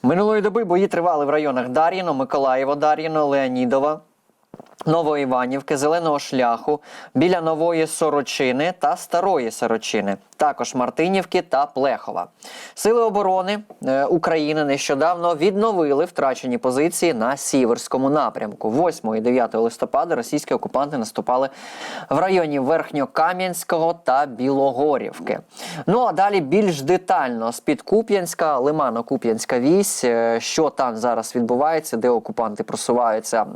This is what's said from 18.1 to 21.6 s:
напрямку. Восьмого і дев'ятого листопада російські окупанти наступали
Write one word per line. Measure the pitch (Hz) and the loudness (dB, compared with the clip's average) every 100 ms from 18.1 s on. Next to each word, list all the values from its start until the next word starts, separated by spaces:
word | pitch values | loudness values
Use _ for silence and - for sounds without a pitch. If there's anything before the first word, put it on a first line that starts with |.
напрямку. | 151 120 - 107 101 110 | 2 0 -2 -10 -6 -2
Восьмого | 120 175 156 113 110 | 0 0 -2 -4 -2
і | |
дев'ятого | 113 127 113 113 | 0 2 2 0
листопада | 117 - 123 139 170 | -2 -2 -2 0 0
російські | 160 240 147 - | -2 -2 -4 -2
окупанти | 127 110 127 143 147 | -4 -2 -4 -2 -4
наступали | 110 - 107 123 135 - | -6 -6 -2 0 0 -6